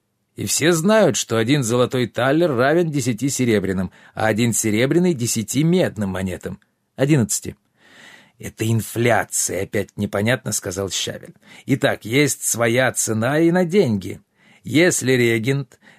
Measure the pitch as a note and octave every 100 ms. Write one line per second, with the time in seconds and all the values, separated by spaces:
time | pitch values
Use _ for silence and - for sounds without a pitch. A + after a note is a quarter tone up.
0 | _ _ _ - G#2 - D3 E3 G3 A3
1 | F3+ G#2 - A2+ A2+ D3 A2+ B2 A#2 B2+
2 | A#2+ - B2+ D#3 E3+ A#2+ C3 E3 E3 C#3+
3 | B2 A2 C#3 - B2 G#2 F#2+ F#2+ F2+ -
4 | - - A2 G#2 A#2+ G#2+ A2 G#2 C3+ D#3+
5 | F3+ D3 A#2+ A#2 G#2 C3+ D#3+ F3+ B2 A2
6 | G2 F#2 F#2+ F2 F#2+ F#2+ _ _ _ -
7 | C#3 D3+ G#2 - - G2+ _ _ _ -
8 | - - _ _ A2 - A2 A2+ - A2+
9 | A#2+ G#2+ - - - F#2 F#2+ G#2+ F#2+ -
10 | G2+ G2+ A2 C3 - G#2 G2 F2+ G2 -
11 | - - - - - - - D3 B2 G2
12 | G#2+ C3 C#3+ - - A2+ A#2 A#2+ B2+ -
13 | - A2 A#2+ D3+ E3+ F3+ F3 G3+ D3 G2+
14 | F#2+ - _ _ _ _ - B2 F3 -
15 | B2 B2+ A#2 A2+ A2+ C#3 C#3 - -